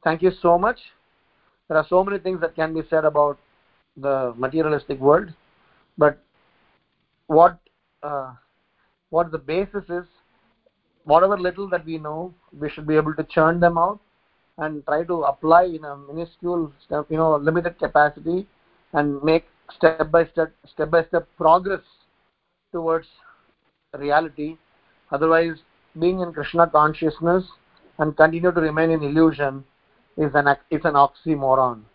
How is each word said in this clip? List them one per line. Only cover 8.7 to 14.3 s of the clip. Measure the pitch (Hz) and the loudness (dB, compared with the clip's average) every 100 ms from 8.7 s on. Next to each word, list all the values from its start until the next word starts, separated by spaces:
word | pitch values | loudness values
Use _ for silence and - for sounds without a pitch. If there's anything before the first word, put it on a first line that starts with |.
| _ _ _ _ | _ _ _ _
what | 160 170 | -2 -2
the | 160 | -6
basis | 135 165 196 208 - | -6 -6 -4 -8 -8
is, | 175 175 _ _ _ _ _ _ _ _ _ 151 | -12 -12 _ _ _ _ _ _ _ _ _ 2
whatever | 156 190 202 | 4 4 2
little | 180 180 196 | -4 -4 -6
that | 175 156 | -6 -6
we | 160 | -10
know, | 151 156 180 175 _ 147 | -8 -10 -12 _ _ -10
we | 147 | -10
should | - 147 | -8 0
be | 156 | 2
able | 151 156 | 2 -4
to | |
churn | 156 - 156 175 | -4 2 2 4
them | 170 170 | 2 2
out | 175 208 _ _ _ | -2 -4 _ _ _